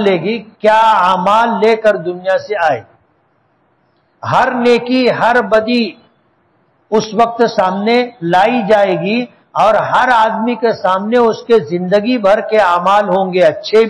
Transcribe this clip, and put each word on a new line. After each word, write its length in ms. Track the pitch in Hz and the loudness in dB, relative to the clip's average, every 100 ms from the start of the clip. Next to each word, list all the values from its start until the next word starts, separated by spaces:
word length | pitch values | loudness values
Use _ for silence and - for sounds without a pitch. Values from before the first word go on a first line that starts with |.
لے 140 | 202 180 | 0 -2
گی 140 | 180 233 - _ | -4 -8 -10 _
کیا 220 | 214 220 226 202 | 2 4 4 2
اعمال 460 | 180 185 185 220 233 208 | 2 0 2 2 0 0
لے 140 | 220 220 | 0 0
کر 200 | 220 196 | 0 -4
دنیا 340 | 175 180 185 185 | -6 -8 -2 -4
سے 160 | 185 208 | -2 -2
آئے۔ 180 | 160 123 - _ _ _ _ _ _ _ _ _ _ _ _ - | -2 -2 -8 _ _ _ _ _ _ _ _ _ _ _ _ -14
ہر 300 | 113 165 262 247 | -2 0 0 0
نیکی، 460 | 240 233 240 254 240 147 | 2 2 0 0 0 0
ہر 200 | 214 240 202 | 0 0 2
بدی 380 | 220 220 247 208 - _ _ _ _ _ _ _ _ - | 0 0 -2 -4 -8 _ _ _ _ _ _ _ _ -4
اس 160 | 214 - | -4 -2
وقت 280 | 190 233 233 233 | -2 -2 0 -2
سامنے 460 | - 185 196 214 240 247 - | 0 -2 -2 -2 0 -2 -6
لائی 360 | 170 180 214 247 196 | -2 2 2 0 0
جائے 260 | 208 196 170 | 2 2 0
گی 180 | 180 240 240 _ _ - | -2 -4 -6 _ _ 0
اور 180 | 196 202 | 2 0
ہر 240 | - 185 254 | 0 0 2
آدمی 400 | 233 220 202 233 | 2 0 -2 -4
کے 180 | 240 226 - | -2 -2 -2
سامنے 420 | 180 190 208 247 | -2 -2 0 0
اس 220 | 226 - - | 0 0 0
کے 120 | 226 139 | 0 0
زندگی 480 | 175 180 202 214 254 | -6 0 0 0 0
بھر 220 | 190 214 208 | 2 0 0
کے 100 | 214 | 0
اعمال 460 | 185 175 185 202 208 | 2 2 2 0 2
ہوں 240 | 185 190 | -2 0
گے، 80 | 180 | 2
اچھے 400 | 165 151 - 214 226 | 2 0 0 2 2